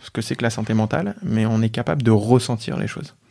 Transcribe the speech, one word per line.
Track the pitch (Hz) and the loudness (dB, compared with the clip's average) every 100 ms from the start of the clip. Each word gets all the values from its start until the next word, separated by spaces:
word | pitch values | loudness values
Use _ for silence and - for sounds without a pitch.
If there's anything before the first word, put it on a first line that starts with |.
ce | - | -10
que | - | -8
c'est | 113 - | -6 -2
que | |
la | 117 | -2
santé | 113 107 | -2 0
mentale, | 110 107 - 202 - | 0 2 0 -2 -6
mais | 170 110 110 | -2 0 2
on | 110 | 2
est | 113 | 0
capable | 110 - 156 | -2 -2 0
de | 113 | 4
ressentir | 107 107 123 - 117 - - | 4 6 4 4 -4 -4 -6
les | 104 | -6
choses. | - 151 _ _ | -8 -14 _ _